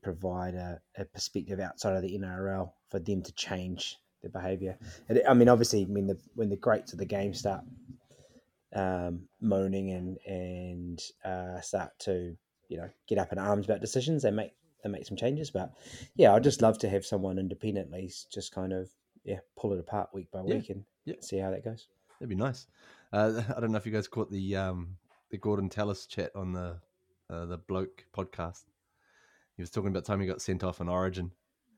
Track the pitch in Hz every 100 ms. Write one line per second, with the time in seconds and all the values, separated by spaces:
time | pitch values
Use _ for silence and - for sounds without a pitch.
0 | 98 87 92 90 90 90 90 85 _ -
1 | 98 - - 101 92 95 92 - 107 95
2 | 90 98 95 92 95 95 87 - _ 98
3 | 90 95 90 - - 92 92 90 - -
4 | _ _ - 95 92 95 92 92 - -
5 | - 120 - 123 120 120 117 107 95 101
6 | 98 92 - 117 104 98 123 110 - 175
7 | - 202 202 - 208 - - - - -
8 | _ - - - _ _ _ 101 95 90
9 | 87 87 - - 113 98 95 98 95 92
10 | 92 92 - 92 90 90 90 87 87 85
11 | - - 98 92 90 90 - 95 - -
12 | 104 90 87 82 _ _ - 82 87 -
13 | - 101 92 95 98 104 101 101 - 131
14 | 135 156 117 107 98 - _ _ 104 98
15 | - 98 120 147 - 95 - - - -
16 | - - 123 104 139 120 110 107 104 98
17 | - 101 95 92 95 - 110 98 78 90
18 | 92 - - 101 - 98 92 92 92 _
19 | _ _ - 95 - - 107 92 - 104
20 | - 98 85 - 95 214 - 101 - _
21 | - - - 95 95 95 113 113 - _
22 | _ - 120 95 131 120 - _ - -
23 | _ 104 110 113 110 117 113 107 110 107
24 | - 113 101 98 95 95 95 90 87 92
25 | _ _ _ 101 107 101 98 - 104 95
26 | - - 90 98 92 90 90 85 - _
27 | _ _ - 85 85 87 92 92 95 -
28 | - - 92 - 85 - _ _ _ _
29 | _ _ _ _ _ - 87 117 98 92
30 | 92 98 92 - - 92 92 - 87 90
31 | 95 90 90 - _ _ _